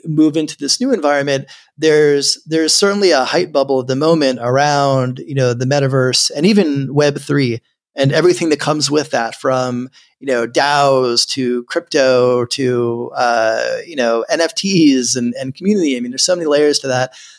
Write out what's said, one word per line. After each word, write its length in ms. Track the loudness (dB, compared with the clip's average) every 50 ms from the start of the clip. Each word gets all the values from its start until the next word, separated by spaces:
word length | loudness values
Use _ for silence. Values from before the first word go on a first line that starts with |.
| -8
move 320 | -4 2 2 2 2 2
into 220 | 0 -4 -4 -8 -8
this 200 | -4 -4 -4 -2
new 140 | 0 0
environment, 540 | 0 0 0 0 0 0 0 0 -2 -4 -4 -8 -20 -20 _ _ _ 0
there's, 580 | 2 4 4 6 4 4 4 2 0 -2 -4 -4 -4
there's 300 | -4 -2 0 0 2 0
certainly 380 | 2 2 0 2 2 2 4
a 120 | 4 2 2
hype 260 | 0 0 -2 -2 0
bubble 300 | 0 -2 0 2 0 -2
at 60 | 0
the 100 | -2 -2
moment 440 | 0 2 2 2 2 2 0 0 -2
around, 800 | -2 0 0 2 2 2 2 2 2 2 2 0 0 -2 -6 -8
you 140 | -10 -6 -2
know, 200 | 0 0 0 0
the 100 | -2 -2
metaverse 680 | 0 0 0 0 0 0 0 0 2 0 0 -2 -2 -2
and 80 | 0 2
even 480 | 4 4 4 2 2 0 -2 -4 -2
Web 260 | 0 2 2 2 0 -2
three 440 | -4 -2 0 0 0 0 -2 -6 _ _ _ _ _ _ -4
and 160 | -2 0 0
everything 380 | 2 4 4 4 2 2 0 -2
that 100 | -2 0
comes 300 | 0 -2 -2 -2 -2 -2
with 220 | -2 -2 -2 -2
that, 220 | -4 -4 -4 -4 -8
from, 540 | -4 -2 -2 0 0 -2 -2 -4 -6 -8 -10 _ -20 _ _ _ -10
you 80 | -4
know, 200 | -2 -2 -2 -2
daos 800 | -2 0 0 2 2 2 2 4 4 4 2 2 0 0 -2 -2 -4
to 360 | -4 -4 -2 -2 -2 -4 -6
crypto 800 | -6 -6 -6 -6 -2 0 2 2 4 4 4 2 2 2 0 -2
to, 680 | -4 -4 -4 -2 -2 0 0 -2 -2 -4 -6 -8 -8 -4
uh, 600 | -2 0 0 0 2 0 0 0 -2 -2 -4 -4 -6 -8
you 100 | -10 -6
know, 300 | -2 0 0 0 -2 -2 -2
N 140 | 0 0
F 120 | 0 0 -2
Ts 640 | -4 -4 0 2 4 4 4 4 2 0 -2 -2
and, 160 | -2 -2 -4 -4 -6
and 140 | -8 -10 -10
community. 420 | -4 -2 0 0 2 0 0 -2
I 40 | -4
mean, 100 | -6 -8
there's 120 | -6 -4
so 140 | 0 0 0
many 100 | 0 0
layers 320 | 0 2 4 4 2 2 0
to 80 | -2 -2
that. 260 | -2 -2 -2 -4 -6 -16 -20 -20 -20